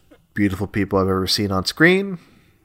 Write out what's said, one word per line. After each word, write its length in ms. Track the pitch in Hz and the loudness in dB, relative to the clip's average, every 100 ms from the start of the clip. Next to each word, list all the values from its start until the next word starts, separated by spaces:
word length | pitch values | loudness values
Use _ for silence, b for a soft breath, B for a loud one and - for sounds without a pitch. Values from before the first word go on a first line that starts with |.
| _ - _ | _ -20 _
beautiful 340 | - 101 95 101 | -2 0 0 -4
people 320 | 107 95 98 | -2 0 0
I've 80 | 92 | 2
ever 200 | 95 92 | 0 0
seen 240 | - 101 | -2 0
on 140 | 95 95 | -2 -2
screen, 520 | - 160 190 202 180 b b b b | 2 4 4 -2 -10 b b b b